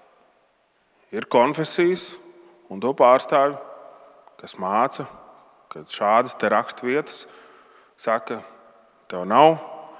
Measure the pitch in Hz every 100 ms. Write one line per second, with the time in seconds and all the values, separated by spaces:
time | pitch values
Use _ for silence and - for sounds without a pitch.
0 | _ _ _ _ _ _ _ _ _ _
1 | _ 104 - 127 123 151 156 - 175 180
2 | - - - - - _ _ 98 120 139
3 | 123 127 - 147 139 139 - - - -
4 | - _ - _ - - 92 107 131 -
5 | 139 - - - _ _ _ - 78 -
6 | 104 113 123 - 107 107 117 - 123 139
7 | 156 - - - - - _ _ _ _
8 | - 113 - 113 - - - _ _ _
9 | _ 90 92 117 160 160 - - - -